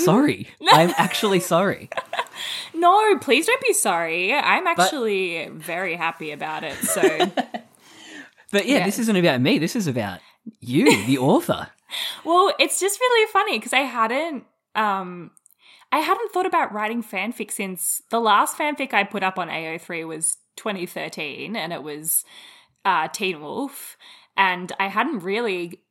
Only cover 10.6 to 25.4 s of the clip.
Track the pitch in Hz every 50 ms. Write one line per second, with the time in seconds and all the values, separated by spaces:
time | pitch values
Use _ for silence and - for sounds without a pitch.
10.6 | - 113 123 151 254 302 - 98 101 120 135 135 - 151 202 339 - - - -
11.6 | - - - _ _ - - - - - - - - 302 330 359 381 381 - -
12.6 | 277 - - - 349 403 403 - 508 494 480 453 440 427 - 381 415 427 302 220
13.6 | - 247 - 262 285 254 233 240 220 226 240 277 311 339 302 226 - _ _ _
14.6 | _ _ - - 220 208 196 196 185 180 180 175 165 - - _ _ _ _ _
15.6 | _ - - _ _ _ - 294 311 311 381 - 466 403 - 359 370 370 359 339
16.6 | 277 - 202 208 214 214 233 240 220 - - 185 190 226 240 - 214 - - -
17.6 | 202 190 185 - - - - - - _ - 233 233 220 202 214 214 202 - -
18.6 | 320 294 294 294 277 254 - 208 202 202 - 202 190 190 190 190 175 156 143 160
19.6 | 165 160 160 170 - - 175 165 160 160 160 156 160 - - - _ _ _ -
20.6 | - 220 185 190 175 175 - - 151 160 - - 156 143 127 123 135 160 214 220
21.6 | 160 170 170 147 135 151 147 151 156 160 - - - - - - - - - -
22.6 | _ _ _ _ - 196 185 165 156 160 - - 208 185 175 147 151 147 - -
23.6 | 277 269 - - - - - _ - - - - _ _ _ 190 196 185 180 180
24.6 | 180 175 - - 196 196 190 214 226 302 320 202 160 185 196 226